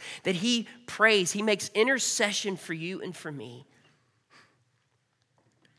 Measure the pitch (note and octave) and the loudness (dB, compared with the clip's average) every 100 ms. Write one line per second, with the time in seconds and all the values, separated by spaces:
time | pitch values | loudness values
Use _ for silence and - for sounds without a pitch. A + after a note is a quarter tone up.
0 | - - F#3 F3+ A#3 A#3 - - - - | -10 -6 -2 0 2 0 -2 -12 -8 4
1 | A3 G#3 F3 G#3 A3 G#3 - G3+ A#3+ C4 | 6 6 4 0 0 0 0 2 4 4
2 | - - G#3 G3+ G3+ F#3 - E3 E3+ F#3+ | 0 0 0 0 -4 -6 -6 -8 -6 -6
3 | - E3 E3 C#3+ A#2+ B2 - _ _ _ | -8 -10 -10 -10 -12 -16 -20 _ _ _
4 | _ _ _ - _ _ _ _ _ _ | _ _ _ -20 _ _ _ _ _ _
5 | _ _ _ _ _ _ _ | _ _ _ _ _ _ _